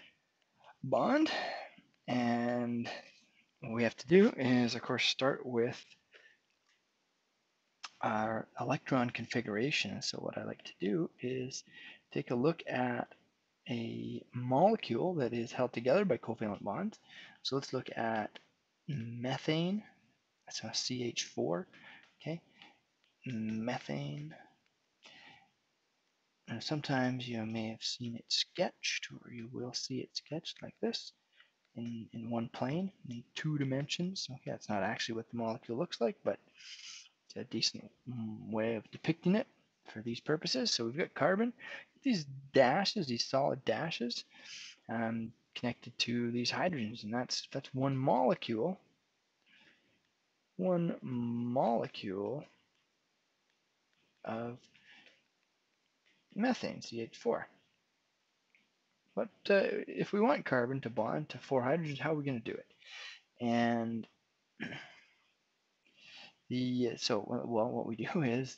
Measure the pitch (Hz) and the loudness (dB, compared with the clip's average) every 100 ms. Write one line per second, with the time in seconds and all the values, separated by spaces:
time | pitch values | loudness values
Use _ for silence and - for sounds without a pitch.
0 | - _ _ _ _ _ - - 131 120 | -20 _ _ _ _ _ -20 -8 0 4
1 | 185 294 320 - - - - - _ _ | 4 4 4 2 -2 -6 -10 -18 _ _
2 | - 123 120 120 120 123 120 120 117 - | -2 2 4 2 2 0 0 -2 -4 -8
3 | - - _ _ _ - 131 117 113 - | -14 -20 _ _ _ -12 -4 2 2 0
4 | - 185 220 - 127 123 120 117 - 120 | 8 10 10 6 4 6 4 0 -2 2
5 | - - 135 - 127 117 120 - - - | 2 4 2 2 0 2 2 0 -12 -20
6 | _ - - _ _ _ _ _ _ _ | _ -20 -20 _ _ _ _ _ _ _
7 | _ _ _ _ _ _ _ _ - - | _ _ _ _ _ _ _ _ -16 -4
8 | 120 107 110 110 - - 127 135 - 131 | 0 2 2 0 -4 -4 -2 0 2 2
9 | 120 - 113 123 113 104 139 - 202 - | 2 -2 -2 -2 0 0 2 0 -2 -4
10 | - - - - 107 - - - - 180 | -4 -4 -4 -4 -6 -8 -12 -4 0 2
11 | 165 - 123 131 127 - - - - - | 0 -4 -4 -4 -4 -8 -12 -18 -18 -20
12 | - 143 - 120 147 165 - 135 127 120 | -6 -4 0 2 2 2 -2 -2 0 -2
13 | - - _ _ _ _ - 120 117 117 | -4 -8 _ _ _ _ -6 -4 -4 -6
14 | 117 120 - 127 123 131 196 226 - 117 | -6 -8 -8 -6 0 4 6 4 0 0
15 | 175 170 117 120 117 - 123 120 123 180 | 0 0 0 0 -2 -2 -2 0 4 4
16 | 196 117 - 113 110 95 101 120 208 - | 4 0 -2 -4 -4 -4 -4 -2 -4 -6
17 | - - - - - 135 - 131 - - | -20 -20 -20 -10 -4 -2 -2 -6 -4 -2
18 | 113 110 104 - _ _ _ _ - 139 | 0 0 -2 -8 _ _ _ _ -8 -6
19 | 117 120 123 139 - 160 175 208 - - | -6 -4 -4 -2 0 0 0 -2 -6 -20
20 | _ _ _ _ - - 110 - - 127 | _ _ _ _ -12 -10 -6 -4 -4 -2
21 | 120 - - 120 131 175 185 - - - | -4 -4 -6 -2 0 0 -4 -14 -20 -20
22 | - _ 143 170 _ - - _ _ _ | -20 _ -8 -8 _ -20 -20 _ _ _
23 | _ _ 131 113 110 110 117 123 - 143 | _ _ -8 -4 -2 -2 -2 -4 -4 -6
24 | 143 - 151 - - _ _ _ _ _ | -4 -8 -10 -14 -20 _ _ _ _ _
25 | - - - - _ _ _ _ _ _ | -20 -20 -20 -20 _ _ _ _ _ _
26 | _ _ _ _ - 113 - 156 - 131 | _ _ _ _ -10 -6 -2 -2 2 2
27 | 127 127 123 113 110 113 110 110 - - | 2 0 -2 -4 -2 -2 -4 -4 -6 -4
28 | 120 117 - - - - 185 - - - | -6 -6 -2 -2 -2 -2 -2 -2 -2 -2
29 | - 139 - 120 117 120 123 - - 127 | -6 -14 -14 -12 -10 -8 -6 -6 -4 -6
30 | - - - 156 - - - - 226 - | -6 -8 -6 -8 -6 -10 -12 -2 -2 -2
31 | - - _ - - _ _ 117 117 113 | -8 -18 _ -20 -20 _ _ -8 -6 -6
32 | 104 120 113 117 117 - 127 165 190 - | -8 -8 -2 -2 -2 -2 0 0 -2 -6
33 | 131 120 - - 156 151 135 131 151 - | -10 -10 -8 -4 0 2 2 0 0 -2
34 | 180 190 - 135 139 117 - 104 98 113 | -2 -4 -8 -8 -8 -6 -2 0 0 0
35 | - 113 - 117 113 113 - 117 175 - | -2 -4 -4 -2 -2 -2 -4 -2 -2 2
36 | 226 - - - _ - - - - - | 0 2 -2 -2 _ -20 -20 -16 -16 -16
37 | - _ - - - 113 - - 107 _ | -18 _ -14 -12 -4 0 0 -2 -14 _
38 | 123 123 110 107 101 110 113 110 - - | -8 -6 -6 -8 -4 0 0 0 -6 -6
39 | - 156 175 208 - _ _ _ - 113 | -2 0 2 2 0 _ _ _ -14 -8
40 | 113 120 - 156 180 262 240 - 117 143 | -6 -4 0 0 0 0 0 0 0 -2
41 | 185 - 151 196 240 - - - - _ | -2 2 4 4 0 -2 -12 -14 -16 _
42 | 269 196 139 - - 135 123 175 190 214 | 2 2 0 -10 2 8 8 6 4 0
43 | 135 117 - 135 147 139 - 110 165 - | 0 0 2 4 4 2 0 0 0 -2
44 | 240 - - - - - - - - 113 | -2 -4 -10 -18 -16 -14 -16 -14 -6 -2
45 | 113 113 113 - _ - 120 - 123 - | 0 0 -4 -10 _ -4 -4 -4 -6 -2
46 | - 120 120 120 120 120 180 151 107 117 | 0 2 2 0 0 2 0 0 -4 -4
47 | 104 120 123 - - 135 - 127 135 131 | -4 -2 0 -4 -4 -6 -4 0 2 4
48 | 139 254 254 175 - 110 156 190 _ _ | 4 6 4 4 0 0 0 -2 _ _
49 | _ _ _ _ _ - - _ _ _ | _ _ _ _ _ -20 -20 _ _ _
50 | _ _ _ _ _ - 185 175 170 - | _ _ _ _ _ -2 2 4 2 -2
51 | 139 123 120 120 120 127 185 117 123 - | -4 -2 0 0 0 2 2 2 0 -4
52 | 104 95 101 139 - _ _ _ _ _ | -4 -2 -2 -4 -8 _ _ _ _ _
53 | _ _ _ _ _ _ _ _ _ _ | _ _ _ _ _ _ _ _ _ _
54 | _ _ 104 113 120 123 - - - - | _ _ -6 -6 -6 -10 -18 -20 -20 -20
55 | - _ _ _ _ _ _ _ _ _ | -20 _ _ _ _ _ _ _ _ _
56 | _ _ _ - 254 - - - - 117 | _ _ _ 0 2 2 -2 -6 -8 -6
57 | 113 - - - - _ _ _ _ _ | -6 -4 0 0 -2 _ _ _ _ _
58 | _ _ _ _ _ _ _ _ _ _ | _ _ _ _ _ _ _ _ _ _
59 | _ 196 220 _ - 196 - - - - | _ -4 -4 _ 4 6 6 0 -4 -2
60 | 165 208 240 294 - 127 123 135 117 117 | 0 2 4 2 2 2 2 -2 -4 -2
61 | 110 151 151 - - 131 123 170 151 131 | 0 0 -2 -8 0 2 4 2 0 -2
62 | 147 151 139 120 113 - - _ - - | -2 0 -2 -4 -4 -8 -10 _ -18 -14
63 | - - _ - 120 117 117 117 117 113 | -14 -16 _ -2 2 4 4 2 0 -4
64 | - _ _ _ _ - - - - - | -8 _ _ _ _ -10 -10 -10 -14 -20
65 | _ _ _ _ _ _ _ _ _ _ | _ _ _ _ _ _ _ _ _ _
66 | - - - _ - 127 127 123 120 - | -20 -18 -20 _ -4 0 2 2 2 2
67 | - 107 - 120 120 113 120 120 - 110 | 2 2 0 -4 0 2 2 0 -2 -4
68 | 117 180 131 120 131 | 0 2 2 2 -2